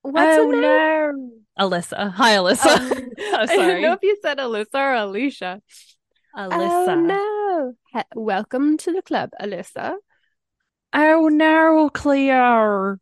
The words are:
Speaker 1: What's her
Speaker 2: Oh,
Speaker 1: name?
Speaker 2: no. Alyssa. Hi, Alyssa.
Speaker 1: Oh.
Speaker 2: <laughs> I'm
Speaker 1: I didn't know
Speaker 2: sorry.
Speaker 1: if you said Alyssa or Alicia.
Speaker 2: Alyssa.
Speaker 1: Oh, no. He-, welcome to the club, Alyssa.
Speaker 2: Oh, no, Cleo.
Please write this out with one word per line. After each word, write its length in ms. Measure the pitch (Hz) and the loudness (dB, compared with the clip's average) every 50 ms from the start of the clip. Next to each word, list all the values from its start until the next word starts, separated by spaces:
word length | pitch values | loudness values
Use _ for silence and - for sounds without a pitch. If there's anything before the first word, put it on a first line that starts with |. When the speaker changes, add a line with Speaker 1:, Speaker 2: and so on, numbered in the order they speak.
Speaker 1:
What's 340 | _ 277 277 320 302 320 320 | _ -4 0 2 2 4 4
her 40 | 311 311 | 4 4
Speaker 2:
Oh, 80 | 294 | 2
Speaker 1:
name? 100 | 294 285 | 2 0
Speaker 2:
no. 680 | 302 - - 311 311 311 320 311 302 294 285 269 262 247 233 226 214 _ _ - | 2 2 2 2 2 2 0 0 -2 -4 -6 -8 -14 -16 -20 _ _ _ _ -4
Alyssa. 520 | 196 190 180 175 170 - - - 202 202 | -2 -2 -2 -4 -6 -8 -8 -8 -6 -6
Hi, 240 | 180 202 262 226 214 | -2 2 2 4 4
Alyssa. 300 | 202 180 185 254 - 262 | 4 2 2 0 4 4
Speaker 1:
Oh. 260 | 302 302 302 254 254 285 254 254 247 - | 4 4 2 0 -4 -8 -8 -8 -14 -14
Speaker 2:
<laughs> 160 | - 403 415 392 | -12 -6 -4 -2
I'm 80 | 262 | -2
Speaker 1:
I 40 | 220 | -2
didn't 340 | - 339 392 370 349 370 359 | 0 0 0 2 0 0 0
know 60 | - 320 | 0 -2
Speaker 2:
sorry. 40 | 359 | -2
Speaker 1:
if 60 | 381 - | 0 0
you 140 | 392 415 403 | -2 -2 -2
said 160 | - 311 285 | -4 -6 -6
Alyssa 300 | 269 269 240 226 208 214 _ - | -4 -6 -6 -6 -6 -6 _ -4
or 180 | 269 277 277 262 | -2 -2 0 -2
Alicia. 680 | 233 208 196 190 208 262 285 - - 190 180 185 214 _ _ _ - - _ _ _ _ _ _ _ _ _ _ | -2 -4 -4 -6 -4 -6 -6 -6 -8 -12 -12 -12 -14 _ _ _ -20 -20 _ _ _ _ _ _ _ _ _ _
Speaker 2:
Alyssa. 520 | - 202 185 - 339 339 339 349 359 359 359 | -14 -8 -6 -4 -4 -2 -2 -2 0 0 0
Speaker 1:
Oh, 60 | 349 | 0
no. 800 | 339 339 339 392 392 403 427 415 415 415 403 370 330 277 254 240 _ _ _ - | 0 0 0 -2 -2 -4 -4 -6 -4 -4 -4 -4 -4 -4 -6 -10 _ _ _ -10
He-, 80 | 233 - _ - | -10 -10 _ -12
welcome 640 | 226 220 214 196 190 214 _ - 254 285 302 302 | -8 -6 -4 -4 -4 -6 _ -4 -2 0 0 0
to 160 | 311 - 370 339 | 0 -2 -4 -6
the 80 | 381 | -6
club, 300 | - - 311 208 143 - - - | -6 -4 -6 -6 -6 -6 -10 -12
Alyssa. 540 | 190 208 202 170 185 - _ - - 240 339 403 _ _ _ _ _ _ _ _ _ _ _ _ _ _ _ _ _ _ - | -10 -10 -10 -10 -12 -14 _ -10 -10 -10 -10 -12 _ _ _ _ _ _ _ _ _ _ _ _ _ _ _ _ _ _ 0
Speaker 2:
Oh, 340 | 277 302 311 320 330 320 311 | 2 4 4 4 4 4 4
no, 600 | 302 302 311 311 311 320 320 320 320 311 311 285 _ | 4 4 4 4 6 6 6 6 4 4 2 2 _
Cleo. 1040 | - - 294 277 277 269 269 262 254 247 247 240 226 220 214 202 196 190 196 196 190 | -2 0 0 2 2 2 2 4 4 4 4 4 4 2 2 0 -2 -2 -4 -6 -8